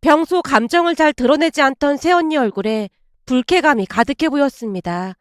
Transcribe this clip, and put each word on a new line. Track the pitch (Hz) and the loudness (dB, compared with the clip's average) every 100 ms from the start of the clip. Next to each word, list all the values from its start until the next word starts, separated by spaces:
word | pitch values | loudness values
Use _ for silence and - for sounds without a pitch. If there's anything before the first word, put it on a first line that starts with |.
평소 | - 302 330 359 | 4 2 2 -2
감정을 | - 269 226 339 339 | 0 0 2 0 0
잘 | 330 311 | 2 0
드러내지 | - 247 294 320 - | 2 0 2 0 0
않던 | 269 269 285 285 | 0 0 -2 0
새언니 | 320 359 320 311 | 2 2 2 0
얼굴에 | 233 196 202 220 202 _ _ _ - | -2 -2 -4 -4 -6 _ _ _ -2
불쾌감이 | 254 247 359 311 254 190 | -2 2 2 2 0 -2
가득해 | - 233 277 320 | 0 0 0 -2
보였습니다. | 285 277 - 233 185 175 196 214 220 | 0 -2 -2 -8 -8 -6 -6 -6 -10